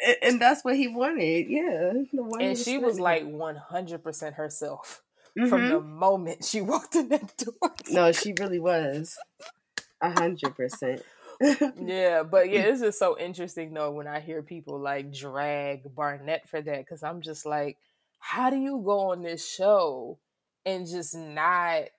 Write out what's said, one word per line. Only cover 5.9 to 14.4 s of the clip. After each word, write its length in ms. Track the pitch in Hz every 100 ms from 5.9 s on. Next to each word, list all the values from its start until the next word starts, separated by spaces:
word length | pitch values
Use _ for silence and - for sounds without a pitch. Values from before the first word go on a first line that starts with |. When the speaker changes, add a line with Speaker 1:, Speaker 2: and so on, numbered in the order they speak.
| 156 190 196 165 170
Speaker 2:
she 160 | - 214
<laughs> 20 |
walked 320 | 196 302 - 330
in 120 | 247
that 260 | 294 202 -
door. 380 | 226 - 330 - -
Speaker 1:
No, 240 | 302 170
she 200 | 165 311
really 260 | 285 196 175
was. 600 | 170 170 147 147 165 - - - - - _ - - -
A 100 | 175
hundred 460 | 170 170 175 180 147
percent. 460 | 123 - 131 131 - - - -
<laughs> 20 | 285 277 - 254
Speaker 2:
Yeah, 440 | 180 185 180 165
but 280 | 160 190 185
yeah, 120 | 202
it's 180 | 202 262
just 180 | 220 202
so 200 | 185 156
interesting, 560 | 175 180 175 - 160
though, 160 | 156 147
when 140 | 147 147
I 140 | 151
hear 220 | 156 160